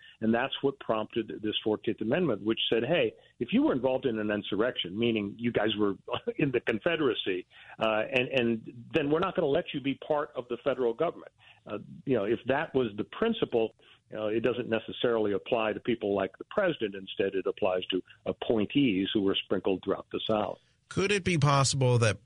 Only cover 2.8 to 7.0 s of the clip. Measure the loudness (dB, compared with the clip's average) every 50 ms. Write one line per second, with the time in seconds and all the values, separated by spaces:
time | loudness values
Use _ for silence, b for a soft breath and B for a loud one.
2.8 | 2 2 2 2 2 0 -2 b b b b _ -4 0 2 2 4 4 2 2
3.8 | 2 2 0 2 0 0 0 0 0 0 0 -2 -2 -2 0 0 0 0 0 -2
4.8 | -6 -6 -2 0 2 2 2 2 -2 -4 -6 -4 -4 0 0 2 2 2 2 2
5.8 | 2 0 0 -2 -6 -8 -8 -6 -4 -6 -2 0 0 0 0 0 0 0 -2 0
6.8 | 0 0 0 2